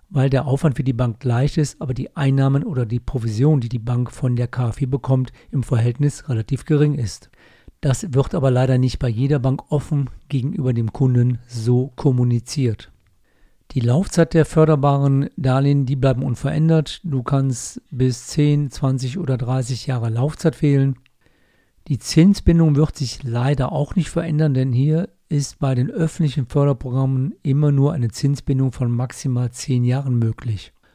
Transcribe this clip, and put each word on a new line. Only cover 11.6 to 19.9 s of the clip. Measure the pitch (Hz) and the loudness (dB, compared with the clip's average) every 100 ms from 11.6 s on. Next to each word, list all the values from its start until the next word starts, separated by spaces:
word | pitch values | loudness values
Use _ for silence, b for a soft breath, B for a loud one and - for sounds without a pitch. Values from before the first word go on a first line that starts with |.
| 113 123 135 - | 0 0 0 -2
kommuniziert. | 147 127 123 120 - 147 123 107 - - _ _ _ _ - _ - | 0 2 2 0 -4 -4 -2 -4 -12 -20 _ _ _ _ -20 _ -8
Die | 135 | -2
Laufzeit | 117 139 196 - 165 | 2 2 0 0 2
der | 165 147 | 2 2
förderbaren | 160 156 151 143 139 139 135 139 - | 4 4 4 2 2 2 2 0 -2
Darlehen, | 127 131 143 143 127 | 0 2 2 2 0
die | 135 | 0
bleiben | 135 123 | 0 0
unverändert. | 139 120 135 - 160 160 151 - | -2 -4 -2 0 2 2 0 -6
Du | 175 135 | -4 -4
kannst | 120 139 135 123 - - - | 0 0 0 -2 -8 -14 -8
bis | 120 127 120 - | -2 0 -2 -4
zehn, | - 147 147 143 | 0 2 2 -2
zwanzig | - 135 131 127 147 | -2 -2 0 -4 -4
oder | 143 127 | -4 -2
dreißig | 120 131 120 123 | -2 -2 -2 -6
Jahre | - | -4